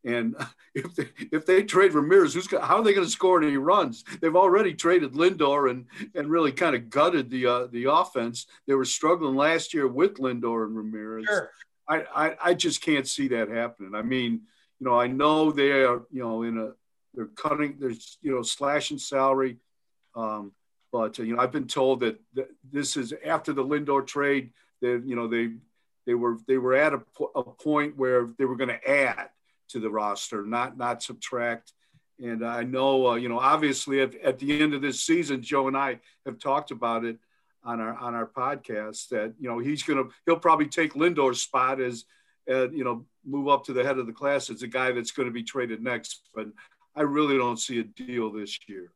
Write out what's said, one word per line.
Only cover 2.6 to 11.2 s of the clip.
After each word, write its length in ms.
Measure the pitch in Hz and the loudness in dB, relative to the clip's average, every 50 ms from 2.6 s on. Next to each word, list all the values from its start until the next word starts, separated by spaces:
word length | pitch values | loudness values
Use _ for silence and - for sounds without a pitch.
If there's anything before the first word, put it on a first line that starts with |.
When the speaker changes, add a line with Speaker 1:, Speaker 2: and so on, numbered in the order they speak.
Speaker 1:
how 160 | - - 165 208 | 2 4 4 4
are 40 | 226 | 6
they 100 | 214 202 | 4 4
gonna 140 | 196 180 | 4 2
score 360 | - - - - 185 185 170 156 | 0 -2 2 4 6 6 6 4
any 140 | 151 139 | 4 0
runs? 480 | 139 135 160 190 208 175 131 113 - - - - - | 0 2 4 4 4 2 0 -4 -10 -14 -16 -10 -2
They've 160 | - 165 160 | -2 2 4
already 380 | 180 190 190 175 202 220 190 151 | 6 6 8 6 6 4 2 -2
traded 400 | - - 170 180 180 156 131 123 | 0 2 4 4 4 4 2 0
Lindor 560 | 147 165 180 190 160 151 139 139 143 139 131 | 2 2 2 4 4 2 2 4 4 2 2
and, 160 | 123 127 120 _ - - 220 - _ | 0 -2 -8 _ -14 -14 -14 -10 _
and 140 | 175 147 147 | -6 -2 0
really 240 | 160 170 160 143 131 | 2 2 2 2 2
kinda 260 | - 180 165 139 120 | 2 0 2 2 0
gutted 520 | 117 113 113 139 151 175 180 156 131 117 | -2 -2 2 2 4 4 4 0 -2 -2
the, 160 | 123 127 123 | -4 0 2
uh, 200 | 123 120 - - - | 2 2 2 -2 -4
the 160 | 117 120 120 | -6 -2 0
offense. 640 | 131 147 170 180 180 - 131 117 117 117 120 - _ _ _ _ | 2 4 2 2 2 -2 -4 -4 -4 -6 -8 -12 _ _ _ _
They 80 | - 139 | 0 2
were 100 | 135 131 | 2 2
struggling 500 | 127 - - - 156 175 175 160 139 131 | 0 -4 0 2 2 2 2 0 -2 0
last 380 | 135 143 156 165 165 156 - - | 2 2 4 2 0 -2 -2 -2
year 160 | 156 139 131 | 0 0 0
with 280 | 120 135 175 208 208 | 2 2 2 2 2
Lindor 480 | - 131 127 123 120 117 117 117 113 113 | -2 -4 -4 -4 -2 -4 -2 -2 -2 -2
and 100 | 107 110 | -4 -6
Ramirez. 500 | 110 107 110 110 107 107 107 110 110 | -8 -8 -8 -8 -10 -10 -10 -10 -8